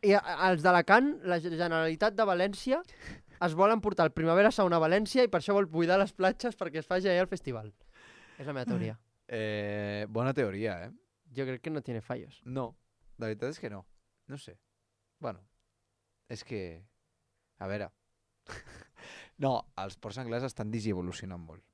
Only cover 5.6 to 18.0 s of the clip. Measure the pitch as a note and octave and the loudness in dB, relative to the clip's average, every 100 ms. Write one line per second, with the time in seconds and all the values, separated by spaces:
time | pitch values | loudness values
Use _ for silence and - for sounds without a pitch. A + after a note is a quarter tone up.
5.6 | F#3+ D#3 E3+ F#3 G3 - F#3 F#3 A#3+ - | 2 0 2 4 2 2 0 0 -6 -6
6.6 | F3 D3+ D3+ F#3 F#3+ F3+ F#3 F#3 - A#2 | -6 -6 -2 0 2 2 2 -2 -6 -8
7.6 | G#2+ - - - - - - - C#3 C#3 | -10 -16 -20 -20 -20 -20 -20 -14 -8 -6
8.6 | B2+ G3+ A2 A2 _ _ _ A2+ G#2+ G#2+ | -4 -2 -4 -8 _ _ _ -6 -4 -4
9.6 | G#2 G#2 G#2 G#2 G#2 A2 B2+ C3+ A2+ G2 | -4 -4 -4 -4 -4 -2 -2 0 -2 -2
10.6 | A2 F2+ F#2+ A3 _ _ _ B2+ C3 B2+ | -4 -6 -10 -16 _ _ _ -8 -8 -6
11.6 | E3 D3+ C3+ A#2 - B2 G#2+ - - C3 | -6 -8 -6 -8 -6 -10 -10 -18 -10 -6
12.6 | A#2+ - _ _ - - A2+ G#2+ B2 D#3 | -8 -10 _ _ -20 -10 -8 -6 -6 -8
13.6 | A2+ G2+ F#2 _ _ _ _ C#3 - - | -10 -12 -16 _ _ _ _ -16 -16 -20
14.6 | _ _ _ _ _ _ B2+ F#2+ _ _ | _ _ _ _ _ _ -12 -12 _ _
15.6 | _ _ _ _ _ _ _ A2 - A2 | _ _ _ _ _ _ _ -14 -10 -8
16.6 | F2+ E2 G2 _ _ _ _ _ _ _ | -8 -12 -20 _ _ _ _ _ _ _
17.6 | G2 G#2 F#2+ _ | -8 -6 -8 _